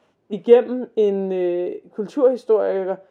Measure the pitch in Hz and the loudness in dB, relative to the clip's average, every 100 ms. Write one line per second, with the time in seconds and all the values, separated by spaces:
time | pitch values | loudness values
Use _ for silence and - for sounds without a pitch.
0 | _ _ - 202 233 240 247 254 240 - | _ _ -12 -4 4 4 4 -6 -6 -2
1 | 208 196 190 185 180 175 180 - - - | 0 0 -4 -4 -2 -2 -6 -10 -14 -10
2 | 196 - 254 247 - 220 196 190 185 190 | -8 2 2 2 0 0 0 -2 -4 -8
3 | - | -12